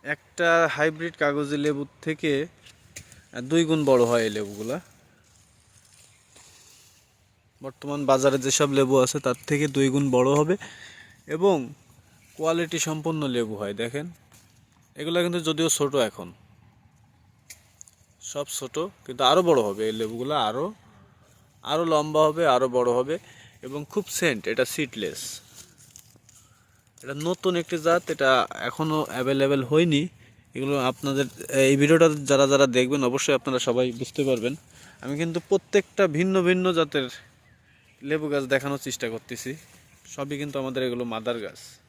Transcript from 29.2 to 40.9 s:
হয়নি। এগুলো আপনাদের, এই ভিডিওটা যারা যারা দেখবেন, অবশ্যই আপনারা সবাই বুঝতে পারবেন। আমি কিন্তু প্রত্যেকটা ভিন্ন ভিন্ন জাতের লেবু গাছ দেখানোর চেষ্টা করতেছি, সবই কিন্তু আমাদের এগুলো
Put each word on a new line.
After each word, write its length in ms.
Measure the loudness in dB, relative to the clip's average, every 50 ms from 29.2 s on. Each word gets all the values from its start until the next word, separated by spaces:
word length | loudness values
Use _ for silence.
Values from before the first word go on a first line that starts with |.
| -2 -2 2 2 2 2 2 0 0 2
হয়নি। 300 | 2 2 4 4 2 2 0 -2 _ _ -20 -20 _ _ _ _ _
এগুলো 200 | -6 -4 -2 0 0 0 -2
আপনাদের, 360 | -2 -2 -6 -2 0 0 -2 -2 -4 -12 -10 -2 2 4 6
এই 80 | 6 6 4
ভিডিওটা 260 | 6 6 8 8 8 6 4 0 0 2
যারা 160 | 4 4 6 6
যারা 140 | 6 6 4 4 4
দেখবেন, 240 | 2 2 2 0 0 0 0
অবশ্যই 260 | 0 0 0 2 0 0
আপনারা 200 | 0 -2 -2 0 0
সবাই 180 | 0 0 0 0 -2 -2 -6
বুঝতে 220 | -10 -8 -4 -2 0 0
পারবেন। 240 | 0 0 -2 -4 -6 -6 _ _ -20 -20 -20 -20 -20 _ -10
আমি 100 | -10 -6 -6
কিন্তু 180 | -6 -4 -6 -8 -2 _
প্রত্যেকটা 540 | -2 -2 _ _ 0 0 0 _ _ 0 0 2 2
ভিন্ন 180 | 0 0 2 2 2 4 2
ভিন্ন 160 | 2 2 0 0 0 0
জাতের 280 | -2 0 -2 -4 -4 -4 -10 -18 -20 _ _ _ _ _ _ _ _ _ _ _ _ _ _ _ -6 -4
লেবু 180 | -4 -4 -2 -2
গাছ 120 | -2 -4 0 0 0
দেখানোর 280 | 0 0 -2 -6 -6 -6
চেষ্টা 200 | -10 -8 -6 -6 -6 -6
করতেছি, 380 | -10 _ -12 -14 -10 -10 -10 -12 -12 -16 _ -20 -20 _ _ _ _ _ -18 -10
সবই 220 | -10 -8 -8 -6 -8
কিন্তু 140 | -8 -6 -6 -6
আমাদের 200 | -6 -4 -4 -2 -2
এগুলো 160 | -2